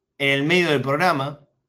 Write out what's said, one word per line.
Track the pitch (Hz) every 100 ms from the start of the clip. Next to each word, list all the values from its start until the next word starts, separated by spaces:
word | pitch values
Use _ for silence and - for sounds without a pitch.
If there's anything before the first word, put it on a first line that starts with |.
| _ -
en | 139
el | 139
medio | 143 175 170
del | 143
programa, | 127 143 180 156 135 147 _ _